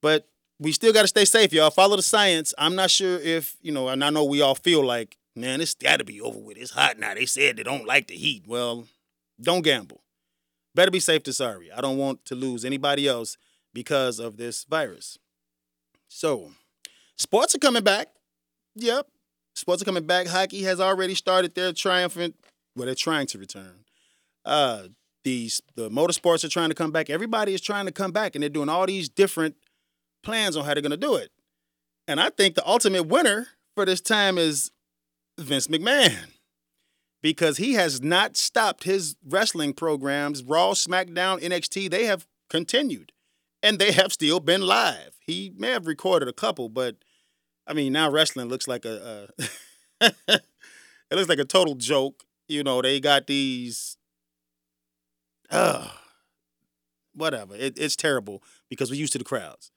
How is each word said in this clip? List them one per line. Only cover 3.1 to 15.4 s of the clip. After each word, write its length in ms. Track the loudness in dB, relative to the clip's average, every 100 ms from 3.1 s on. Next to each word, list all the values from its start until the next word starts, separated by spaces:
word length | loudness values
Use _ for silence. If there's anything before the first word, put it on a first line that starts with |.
| -2
if, 380 | -2 -2 -4 -12
you 100 | -6
know, 160 | -4 -2
and 160 | 0
I 60 | 0
know 140 | 2
we 180 | 2 4
all 120 | 2
feel 300 | 2 2 4
like, 320 | 4 0 -6 _ _
"Man, 280 | -10 -6 -4
it's 100 | -4
gotta 320 | -4 0 0
be 160 | -2 -8
over 180 | -10 -10
with. 200 | -18 -18
It's 140 | -10
hot 260 | 0 0 0
now. 160 | -8
They 100 | -4
said 320 | -4 0 0 0
they 60 |
don't 240 | -6 -6 0
like 220 | -2 -2
the 60 |
heat." 300 | -8 -8 -8 -8
Well, 400 | -6 -4 -6 -12 _ _ _ _ _
don't 220 | -2 0
gamble. 400 | 2 0 -2 -20 _ _ _ _ _ _ _
Better 160 | 2 4
be 100 | 4
safe 240 | 0 0
than 80 | 0
sorry. 400 | -4 -4 -6 -14
I 80 | -4
don't 160 | -2 0
want 300 | -2 -4 -10
to 80 |
lose 320 | -8 -6 -6 -6
anybody 420 | -4 0 0 0
else 300 | 0 -4 -12 _ _ _
because 460 | -16 -2 0 0 -4
of 180 | -10 -8
this 280 | -10 -10
virus. 540 | -6 -4 -4 -8 -18 -20 _ _